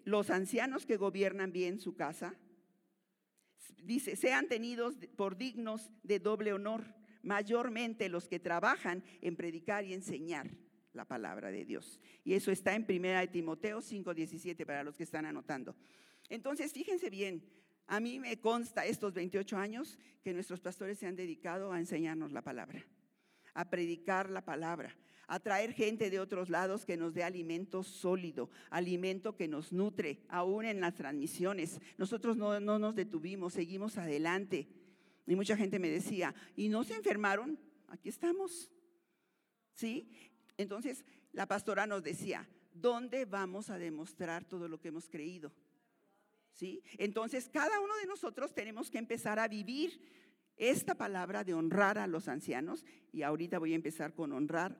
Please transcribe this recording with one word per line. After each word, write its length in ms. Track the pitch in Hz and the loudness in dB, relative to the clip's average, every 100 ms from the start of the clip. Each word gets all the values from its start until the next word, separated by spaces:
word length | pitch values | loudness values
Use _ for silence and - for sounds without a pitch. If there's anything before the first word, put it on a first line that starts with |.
| 196 | 2
"Los 240 | 208 196 | 4 6
ancianos 560 | 185 190 247 262 269 - | 4 2 2 2 0 2
que 100 | 208 | 2
gobiernan 560 | 196 196 196 196 190 | 4 4 2 2 0
bien 300 | 175 180 202 | 0 0 -2
su 160 | 175 - | -4 -2
casa", 380 | 151 180 175 - - - _ _ _ _ _ _ _ _ _ - - - | -2 -2 -8 -8 -18 -20 _ _ _ _ _ _ _ _ _ -20 -20 -12
dice, 320 | 175 233 - - | -4 -2 -2 2
"sean 320 | 254 262 320 | 4 4 4
tenidos 540 | 220 240 233 240 262 | 0 -2 -2 -2 -4
de-, 80 | - | -8
por 260 | - 196 185 | -2 -2 0
dignos 560 | 254 233 226 220 - - | -4 -4 -4 -4 -8 -6
de 160 | - 202 | 2 2
doble 340 | 208 208 214 | 4 2 2
honor, 320 | 196 208 220 - - - - | 0 0 -2 -4 -14 -20 -8
mayormente 840 | 180 202 208 233 240 220 233 220 196 | 0 2 4 2 2 0 -2 0 0
los 220 | 175 - | -2 -2
que 100 | 175 | -2
trabajan 640 | 175 170 214 370 196 180 - - | 0 4 4 4 2 -2 -4 -4
en 160 | 175 170 | -2 -2
predicar 480 | 170 165 170 208 | -2 -4 -2 -2
y 100 | 190 | -2
enseñar 560 | 185 185 135 165 147 - - - _ _ | -6 -4 -4 -4 -4 -6 -12 -20 _ _
la 100 | 117 | -12
palabra 480 | - 123 95 98 101 | -6 -6 -4 -4 -4
de 140 | 98 113 | -4 -4
Dios". 340 | - - - - - | -6 -8 -18 -20 -6
Y 120 | - 190 | 2 2
eso 160 | 196 | 4
está 220 | 185 196 | 2 2
en 120 | 214 220 | 2 2
primera 340 | 180 185 185 | 2 4 2
de 80 | 180 | 2
Timoteo 540 | 175 165 160 214 214 | 0 -2 -2 -2 -4
cinco 320 | - 208 175 | -6 -6 -2
diecisiete, 520 | 165 160 160 175 170 151 | -2 -2 -4 -6 -6 -4
para 200 | 143 143 | -4 -4
los 100 | 147 | -6
que 80 | |
están 220 | 160 160 156 | -6 -4 -4
anotando. 500 | 147 - 135 120 - - - - - - | -4 -4 -6 -6 -12 -18 -20 -20 -20 -10
Entonces, 420 | 226 269 294 302 | -6 -2 -2 -2
fíjense 380 | 254 359 359 233 | -4 -2 -2 -2
bien, 340 | 196 196 170 - - _ _ - | -2 -2 -4 -8 -20 _ _ -2
a 140 | 208 | 0
mí 180 | 240 262 | 0 -4
me 220 | 247 226 | -4 0
consta 460 | 220 233 233 190 175 | 2 2 0 0 0
estos 280 | - 175 | 0 -2
veintiocho 440 | 175 180 196 202 196 | -2 0 0 0 -2
años 420 | 202 233 320 - - _ | -2 -4 -8 -12 -20 _
que 100 | 190 | -4
nuestros 280 | 175 208 185 | -4 -4 -6
pastores 360 | 180 180 196 208 | -6 -6 -6 -4
se 80 | 180 | -4
han 120 | 185 | -4
dedicado 560 | 180 156 175 180 196 | -4 -4 -4 -2 -2
a 60 | 175 | -2
enseñarnos 520 | 175 160 160 160 151 | 0 0 0 0 -4
la 100 | 131 | -4
palabra, 440 | 139 123 - - - _ _ _ _ _ - | -4 -6 -8 -10 -14 _ _ _ _ _ -10
a 160 | - 175 | -6 -2
predicar 600 | 180 170 170 202 185 190 | 0 0 0 2 2 2
la 160 | 185 185 | -4 -4
palabra, 500 | 151 165 165 117 - - - - | -2 -2 -2 -6 -12 -20 -16 -6
a 120 | 180 | -2
traer 320 | 220 196 226 | 2 2 2
gente 360 | - 214 226 202 | 2 2 4 2
de 100 | 190 | 2
otros 300 | 190 185 180 | 0 -2 2
lados 360 | 165 190 202 - | 2 4 0 0
que 100 | 170 | 0
nos 180 | 165 | 0
dé 100 | 160 | 0
alimento 600 | 170 180 165 170 196 185 | 0 -2 -2 -2 -2 -4
sólido, 640 | 185 - 180 185 170 135 120 - - | -4 0 2 2 0 -4 -4 -8 -4
alimento 640 | 160 180 175 185 190 220 214 | 0 2 2 2 0 -2 -2
que 140 | 165 | -2
nos 240 | 147 165 | -2 0
nutre, 500 | 180 208 202 160 139 - | 2 2 2 -2 -2 -2
aún 340 | 180 180 208 | 0 2 2
en 160 | 226 202 | 0 2
las 160 | 175 - | 2 0
transmisiones. 840 | 139 147 147 - 180 196 170 156 - - | -2 -2 -2 0 0 0 -2 -6 -10 -4
Nosotros 400 | 190 226 233 220 | -2 0 2 2
no, 200 | 208 208 | 2 2
no 180 | 208 214 | 4 4
nos 160 | 214 220 | 4 2
detuvimos, 580 | 185 165 170 196 175 | 0 -2 -2 -2 -2
seguimos 440 | 185 170 190 214 208 | -2 -2 -2 -2 -2
adelante. 720 | 165 147 165 185 190 165 - - - - _ _ - | 0 2 2 2 0 -2 -2 -12 -20 -20 _ _ 2
Y 80 | 185 | 4
mucha 220 | 202 214 | 4 4
gente 200 | 190 196 | 4 2
me 120 | 170 | 2
decía, 440 | 165 - 196 156 - - - | 2 0 0 0 -2 -8 -2
"¿Y 140 | 214 | 2
no 160 | 220 302 | 2 2
se 100 | 453 | 0
enfermaron?". 640 | 392 208 202 202 269 302 - - - | 2 4 4 4 2 -4 -8 -20 -18
Aquí 180 | - - | -12 -10
estamos, 640 | - 339 370 370 - - _ _ _ _ _ _ _ _ _ _ | 0 2 2 0 -4 -14 _ _ _ _ _ _ _ _ _ _
¿sí? 360 | - 226 233 - - - _ _ - | -6 -4 -4 -8 -16 -20 _ _ -6
Entonces, 460 | 202 208 254 262 - - _ | -4 -4 -4 -6 -12 -20 _
la 140 | - 190 | -4 0
pastora 380 | 196 214 196 208 | 0 2 2 2
nos 160 | 196 | 0
decía, 460 | 151 170 202 98 - - _ | -2 -4 -4 -6 -8 -18 _
"¿Dónde 520 | 170 240 233 247 262 226 | 0 2 2 0 -2 -2
vamos 440 | 196 185 196 - | -2 -2 -4 -8
a 80 | 185 | -6
demostrar 680 | 170 151 170 - 170 165 185 | -6 -6 -8 -6 -4 -4 -6
todo 240 | 185 170 | -8 -6
lo 100 | 160 | -8
que 80 | 170 | -8
hemos 220 | 160 - | -8 -8
creído?". 420 | 165 160 180 147 - _ _ _ _ _ _ _ _ _ | -8 -8 -8 -12 -14 _ _ _ _ _ _ _ _ _
¿Sí? 320 | - 185 370 - - | -8 -8 -6 -10 -2
Entonces, 500 | 208 220 233 254 247 | 0 0 0 -2 -2
cada 300 | 302 302 415 | 2 4 4
uno 160 | 403 427 | 2 -2
de 100 | 381 | -2
nosotros 480 | 403 226 214 269 | -4 -4 -4 -4
tenemos 380 | - 214 220 - | -4 -6 -6 -4
que 80 | 226 | -4
empezar 400 | 233 233 226 214 | -2 -2 0 2
a 80 | 226 | 2
vivir 520 | 214 196 269 339 - - - - _ _ - | 0 -4 0 -2 -2 -18 -20 -20 _ _ 2
esta 380 | 247 - - | 4 4 2
palabra 500 | - 208 190 180 208 | 0 0 -2 -2 -2
de 120 | 185 165 | 0 2
honrar 420 | 160 185 196 214 | 4 8 6 6
a 80 | 196 | 2
los 220 | 160 - | 0 0
ancianos, 580 | 123 - 123 165 320 - - _ | -2 0 -2 -2 -6 -10 -20 _
y 120 | 160 | -2
ahorita 340 | 143 156 175 180 | 0 2 0 0
voy 160 | 160 | 2
a 20 | 165 | 2
empezar 380 | 156 160 151 | 0 -2 -4
con 180 | 170 147 | -2 -2
honrar 460 | 135 151 165 180 | 0 2 2 0